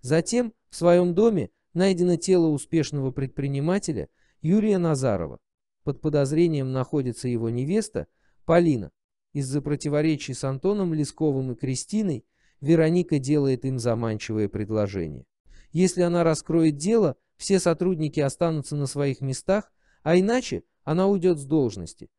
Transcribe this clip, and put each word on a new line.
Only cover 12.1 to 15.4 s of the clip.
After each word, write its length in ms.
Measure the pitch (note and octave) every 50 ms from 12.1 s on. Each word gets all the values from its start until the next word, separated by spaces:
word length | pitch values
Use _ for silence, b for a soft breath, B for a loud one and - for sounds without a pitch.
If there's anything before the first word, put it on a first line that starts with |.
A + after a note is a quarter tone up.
| D3+ A2+ - _ _ _ _ _ _ _
Вероника 580 | - C#3 E3 E3 D#3+ D#3 E3+ F3+ F3 F3 D#3+ D3
делает 460 | C3 C3 D3 D3+ C#3+ C#3 C3 A#2+ A#2
им 140 | C3+ C3 B2+
заманчивое 680 | A2 B2 A2+ A2+ A#2 A2+ G#2+ G#2 - - A2 G#2+ G#2 G2
предложение. 800 | - G#2 G#2+ G2+ A2 G#2+ G#2 G2 F#2+ G2 E2+ D#2+ D2 B1 - _ _ _